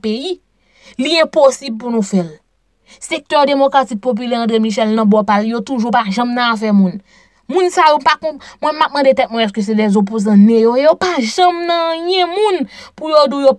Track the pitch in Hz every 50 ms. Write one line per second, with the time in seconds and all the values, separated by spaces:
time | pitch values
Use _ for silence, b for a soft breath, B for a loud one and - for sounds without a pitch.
0 | - 214 214 247 285 381 359 - _ _ _ b b b b b b b b b
1 | 254 285 339 330 311 - - 320 285 269 247 - 277 269 226 214 240 240 233 226
2 | 202 - - 185 170 160 151 - _ _ _ _ _ _ _ _ _ b b b
3 | b - 320 311 - - 311 294 285 277 285 277 277 277 285 277 262 - 247 202
4 | - 254 240 208 247 233 247 233 233 220 226 220 220 220 202 208 220 214 220 226
5 | 226 202 208 214 202 208 208 202 214 220 233 233 202 269 269 240 214 240 214 240
6 | 220 196 190 233 240 240 240 247 240 233 226 202 220 214 208 202 190 180 170 202
7 | - b b b b b b b b b 269 370 370 359 - 370 330 311 302 -
8 | - 330 311 - 320 311 302 269 B B B B B 302 311 311 311 - - 285
9 | 277 269 262 269 262 - 226 233 226 208 196 220 202 208 220 214 214 208 196 214
10 | 202 202 220 226 202 220 208 202 202 226 226 226 226 226 240 254 285 311 339 -
11 | 381 370 349 294 226 220 - - 359 359 349 339 339 339 339 339 330 330 330 330
12 | 330 349 381 370 359 330 349 403 427 427 370 320 262 B B B B B B -
13 | 302 311 311 302 294 254 277 277 277 269 262